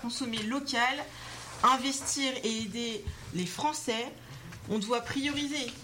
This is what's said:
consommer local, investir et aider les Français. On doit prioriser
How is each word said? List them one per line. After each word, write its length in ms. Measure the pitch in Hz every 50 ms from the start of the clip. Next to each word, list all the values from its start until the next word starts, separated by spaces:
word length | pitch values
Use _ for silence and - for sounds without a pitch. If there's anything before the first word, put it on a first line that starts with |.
| -
consommer 400 | 233 233 - 269 233 226 220 214
local, 640 | 220 262 285 277 - 254 233 240 254 277 285 - - - - - - - - - - - - 262
investir 720 | 247 262 254 247 277 269 - - - - 277 277 262 254 247 -
et 200 | 226 226 220 226
aider 420 | 196 190 233 233 233 220 208 - - - - - - -
les 120 | 175 185
Français. 640 | 165 - - 277 302 311 - - 254 220 226 240 285 - - - - - - - - - - - -
On 120 | 208 220
doit 200 | 196 220 247 240
prioriser 720 | 240 - - 285 269 294 285 294 294 277 302 294 254 233 - -